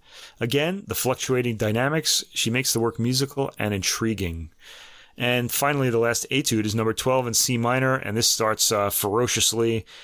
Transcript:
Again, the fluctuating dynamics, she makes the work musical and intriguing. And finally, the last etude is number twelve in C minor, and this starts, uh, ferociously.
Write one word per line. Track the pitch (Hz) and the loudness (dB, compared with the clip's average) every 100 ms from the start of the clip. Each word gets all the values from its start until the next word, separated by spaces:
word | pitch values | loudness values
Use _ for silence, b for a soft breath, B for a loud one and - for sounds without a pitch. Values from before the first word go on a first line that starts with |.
| B B B B | B B B B
Again, | 117 139 160 190 - | 0 2 0 -2 -6
the | 113 | -2
fluctuating | - 127 - 127 123 110 | -2 -2 0 0 0 0
dynamics, | 110 110 131 156 151 - - | 0 2 2 0 0 -2 -2
she | - - | -4 0
makes | 120 135 | 0 0
the | 117 | 0
work | 113 110 | 0 0
musical | 117 127 135 139 135 - | 0 0 -2 -2 -6 -4
and | 107 | -2
intriguing. | 101 90 - 113 104 92 82 80 - B B B B B - | -2 -2 -2 -2 -2 -4 -6 -10 -14 B B B B B -4
And | 123 123 120 | 0 0 0
finally, | - 143 143 131 | 0 2 2 2
the | 117 | 2
last | 117 117 - | 2 0 -2
etude | 135 - 113 107 | -2 0 0 2
is | |
number | 110 110 | 0 0
twelve | 110 - 131 123 | 0 0 0 2
in | |
C | 110 - 123 | 0 2 2
minor, | 117 127 131 | 2 2 2
and | 131 - 107 | 0 -2 0
this | 113 | 0
starts, | - 110 107 - | 2 0 2 2
uh, | 107 101 | 2 0
ferociously. | - 104 107 123 - - 110 117 113 - B | 0 0 2 2 2 0 2 0 0 -4 B